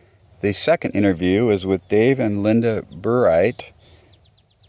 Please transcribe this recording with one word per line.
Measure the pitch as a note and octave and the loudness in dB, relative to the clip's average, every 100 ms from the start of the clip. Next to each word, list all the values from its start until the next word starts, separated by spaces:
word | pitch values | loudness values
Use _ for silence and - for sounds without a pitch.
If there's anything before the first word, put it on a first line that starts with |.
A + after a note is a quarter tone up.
| _ _ _ _ | _ _ _ _
The | G2+ | -4
second | G2 - E3+ - | -2 -2 -2 -2
interview | G2+ G2+ E2+ F2+ G2 A#2+ | 0 0 0 0 2 2
is | G2+ F#2+ | 0 0
with | F#2+ - | -4 0
Dave | G#2 A#2+ C3 | 2 2 0
and | A2+ G2+ | -2 -2
Linda | G#2 A#2 A#2 G#2 - | 0 0 0 -4 -8
Burright. | E2+ A2 B2 G2+ E2 G#2 - - _ - - _ _ _ _ _ _ | -8 -4 0 2 2 0 -2 -14 _ -20 -20 _ _ _ _ _ _